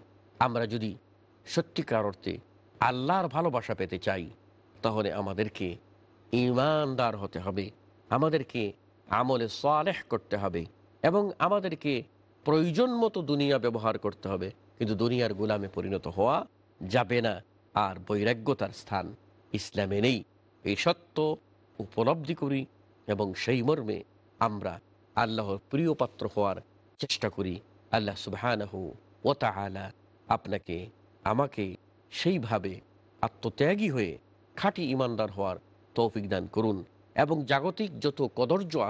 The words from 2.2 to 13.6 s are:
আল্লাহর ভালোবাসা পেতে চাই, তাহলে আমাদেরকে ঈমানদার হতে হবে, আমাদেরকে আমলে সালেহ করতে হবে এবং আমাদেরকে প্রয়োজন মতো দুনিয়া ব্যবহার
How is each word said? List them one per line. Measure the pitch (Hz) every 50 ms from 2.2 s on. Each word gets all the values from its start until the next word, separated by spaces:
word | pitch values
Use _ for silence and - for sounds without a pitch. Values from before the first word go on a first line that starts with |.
| - 92 85 85 - - - - _ - - -
আল্লাহর | 107 120 127 127 131 147 180 190 180 156
ভালোবাসা | 135 156 170 165 127 120 113 - 107
পেতে | - 95 85 98 92
চাই, | - 107 98 92 82 - - - - - - _ _ _ - -
তাহলে | - 113 107 107 104 98 78
আমাদেরকে | 104 101 95 95 98 110 107 - - 101 90 85 - - - - - _ _ _ _ - - -
ঈমানদার | 123 123 123 123 123 135 156 156 151 151 135 131 127 123 117 107 101
হতে | 101 113 - 87
হবে, | 90 95 98 101 95 104 - - - - - _ _ -
আমাদেরকে | 113 131 151 160 151 151 131 - - 123 107 98 - - _ _ _ _ _ -
আমলে | 98 110 123 131 131 120 117 107
সালেহ | - - - 143 151 151 156 190 165 - - -
করতে | 120 107 - - 101 101
হবে | 101 95 87 87 82 - - _ _ - _ _ -
এবং | 156 180 208 202 196 - -
আমাদেরকে | 156 180 202 208 185 185 160 - - 147 139 117 - - _ _ _ _ _ _ -
প্রয়োজন | 151 151 156 160 175 151 185 247 254 240
মতো | 233 226 214 - 185
দুনিয়া | 160 135 147 143 143 139 139
ব্যবহার | 127